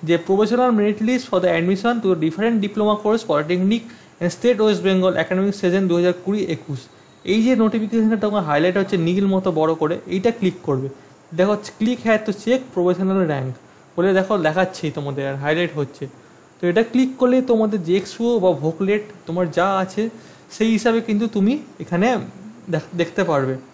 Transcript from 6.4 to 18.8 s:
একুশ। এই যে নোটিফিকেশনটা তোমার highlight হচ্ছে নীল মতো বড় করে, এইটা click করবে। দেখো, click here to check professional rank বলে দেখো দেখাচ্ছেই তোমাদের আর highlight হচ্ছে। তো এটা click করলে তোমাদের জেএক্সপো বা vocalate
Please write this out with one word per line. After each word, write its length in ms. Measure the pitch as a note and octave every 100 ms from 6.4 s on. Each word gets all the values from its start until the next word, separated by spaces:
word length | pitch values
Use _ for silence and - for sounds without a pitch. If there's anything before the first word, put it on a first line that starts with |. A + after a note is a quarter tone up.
| - D#3+
একুশ। 240 | - C3+ - - - - -
এই 60 | G#3 A3+
যে 60 | B3+
নোটিফিকেশনটা 540 | A3 A3+ G#3+ A3+ A3 A3 G#3+
তোমার 180 | G#3 E3
highlight 260 | D3 E3+ F#3
হচ্ছে 160 | G3 G3 E3
নীল 180 | F3+ G3+
মতো 160 | F#3+ F#3 D#3+
বড় 120 | D#3 D#3+
করে, 140 | D3+ E3+ - F#3
এইটা 160 | A#3 A#3
click 180 | F#3 F3 -
করবে। 200 | C3+ C3+ C3+ - - - D#3+
দেখো, 180 | F#3+ G#3 G#3 -
click 200 | A3 A#3+ A3+
here 160 | A3 A3
to 40 | G3+
check 160 | - B3+ B3+ -
professional 440 | F3 F3+ F#3+ F#3+ F3
rank 200 | C#3+ C3 B2 - - - -
বলে 140 | F#3 F#3+
দেখো 140 | F#3+ G#3+ D#3
দেখাচ্ছেই 440 | D#3+ F#3 - D#3+ C3+
তোমাদের 260 | C#3+ C3+ C#3
আর 40 | C#3
highlight 280 | C#3+ D#3+ F3 D3
হচ্ছে। 240 | C#3 - C3 - - - - -
তো 60 | F3
এটা 120 | F3 A3+
click 200 | B3 C4 C4
করলে 180 | B3+ B3+ B3+
তোমাদের 280 | A3+ A3 G#3 D#3+
জেএক্সপো 400 | F#3 F#3+ - A#3 A#3
বা 80 | F#3 D#3
vocalate 400 | D3+ D#3+